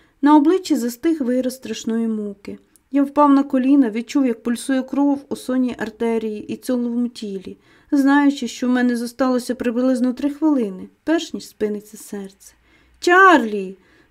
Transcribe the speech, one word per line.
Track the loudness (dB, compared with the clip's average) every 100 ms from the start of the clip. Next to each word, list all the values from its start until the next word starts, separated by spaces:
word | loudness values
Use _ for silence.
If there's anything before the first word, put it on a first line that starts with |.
| _ _
На | 4 6
обличчі | 6 2 0 -2
застиг | -4 -4 -2 -2
вираз | -2 -2 -2 -6
страшної | -10 -10 -6 -4 -2
муки. | -4 -8 -12 -16 -18 _ _ _
Я | -2
впав | 0 2 4
на | 4
коліна, | 2 0 4 4 2
відчув, | -2 -4 0 0
як | -2
пульсує | -4 -4 -2 -2
кров | -2 0 0 0 -4
у | -10
сонній | -4 -2 -2 -4
артерії | -8 -4 -2 -2 -4 -6 -10
і | -8
цілому | -4 -4 -2 -4 -4
тілі, | -6 -10 -10 -12 -18 _ _ _
знаючи, | 2 4 4 4 2 -4
що | -4 0
в |
мене | 2 0 -2
зосталося | -4 -2 0 0 -2 -4
приблизно | -4 0 0 2 0
три | -2 -4
хвилини, | 0 0 2 -2 -6 -16 _
перш | -2 -2 -2
ніж | -10 -12
спиниться | -6 -6 -6 -12 -20
серце. | -14 -12 -14 _ -20 _ _ _ _ _
«Чарлі!» | 4 6 8 6 2 -4 -8 -12 _ _ _